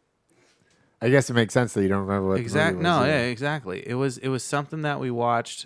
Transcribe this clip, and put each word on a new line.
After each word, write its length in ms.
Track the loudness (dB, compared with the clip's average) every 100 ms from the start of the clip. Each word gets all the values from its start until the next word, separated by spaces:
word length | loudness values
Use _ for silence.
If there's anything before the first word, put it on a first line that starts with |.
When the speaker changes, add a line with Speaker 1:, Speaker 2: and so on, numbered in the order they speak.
| _ _ _ _ _ _ _ _ _ -4
Speaker 1:
I 80 | 4
guess 200 | 4 4
it 40 |
makes 200 | 2 4
sense 200 | 2 2
that 80 | 2
you 60 | 2
don't 160 | 2 0
remember 240 | 0 2
what 100 | 0
Speaker 2:
Exact-, 280 | 0 0 0
Speaker 1:
the 40 | 0
movie 20 |
was 60 |
Speaker 2:
no, 160 | 2 2
Speaker 1:
either. 40 | 2
Speaker 2:
yeah, 100 | 2 0
exactly. 580 | -2 -4 -4 -6 -10 -6
It 80 | -2
was, 220 | -2 -2
it 120 | -4
was 140 | -4
something 400 | -2 -4 -4 -6
that 160 | -4 -4
we 120 | -4
watched. 540 | 0 2 0 -2 -12